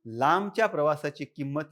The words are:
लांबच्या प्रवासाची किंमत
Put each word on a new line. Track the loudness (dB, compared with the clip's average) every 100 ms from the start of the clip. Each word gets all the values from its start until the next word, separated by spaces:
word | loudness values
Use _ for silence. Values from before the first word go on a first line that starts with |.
| -12
लांबच्या | 0 4 4 0 0 0
प्रवासाची | 2 0 0 -4 -8
किंमत | -10 -8 -6 -6 -8